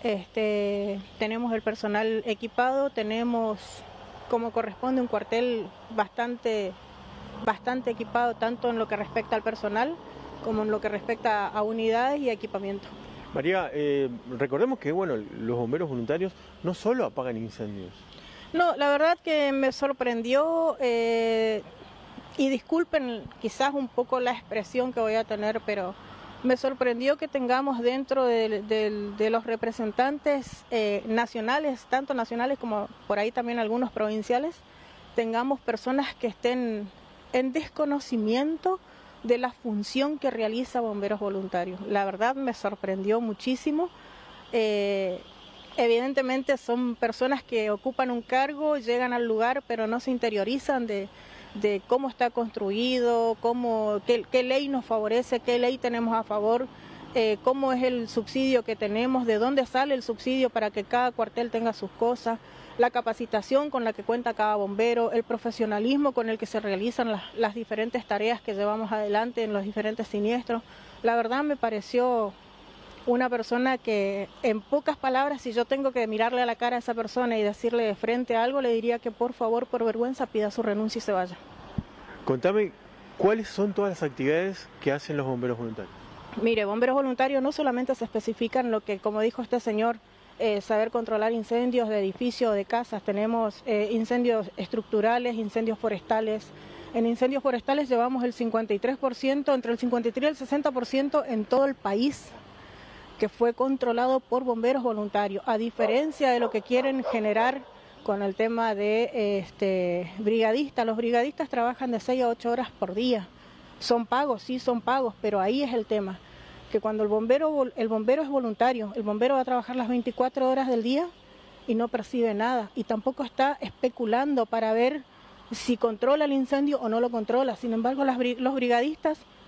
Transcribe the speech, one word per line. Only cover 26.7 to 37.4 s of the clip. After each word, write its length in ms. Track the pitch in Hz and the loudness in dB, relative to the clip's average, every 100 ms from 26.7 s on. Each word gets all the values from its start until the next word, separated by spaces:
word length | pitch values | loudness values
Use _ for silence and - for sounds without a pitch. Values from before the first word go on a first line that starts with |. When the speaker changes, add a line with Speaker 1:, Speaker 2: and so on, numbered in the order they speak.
| 269 247 233 262 294 | 0 0 0 0 0
Speaker 1:
que 100 | 311 | 0
tengamos 520 | 277 247 254 277 247 | -2 2 2 2 0
dentro 460 | 240 262 262 269 247 | 0 0 0 2 4
del, 420 | 233 220 214 208 | 4 2 -2 0
del, 500 | 220 214 208 208 202 | 0 0 -2 -6 0
de 120 | 214 | 2
los 160 | 226 226 | 2 0
representantes, 1200 | 226 226 226 220 208 254 285 302 285 247 - - | -2 -4 -2 -2 2 0 2 0 0 -2 -14 -4
eh, 320 | 233 214 202 226 | 0 2 0 0
nacionales, 800 | 220 240 233 220 277 302 254 - | 0 0 -2 0 0 0 -4 -2
tanto 240 | 262 277 | -2 0
nacionales 460 | 262 226 233 247 277 | -2 -2 -2 0 -2
como 300 | 233 208 208 - - | -2 -4 -4 -8 -2
por 100 | 202 | 0
ahí 140 | 220 | 0
también 260 | 240 240 233 | 0 -2 -2
algunos 340 | 214 233 247 | 0 0 -2
provinciales, 640 | - 214 220 208 247 311 - - - - - - - | 0 -2 -2 0 0 0 -6 -18 -20 -20 -20 -6 -2
tengamos 440 | 226 226 254 277 | 0 0 0 -2
personas 540 | - 226 - 269 269 | -2 -4 0 0 0
que 140 | - 240 | -4 -6
estén 600 | - 240 247 240 214 202 - - - - | -2 0 0 -2 -4 -8 -14 -20 -20 -4
en 220 | 254 | 0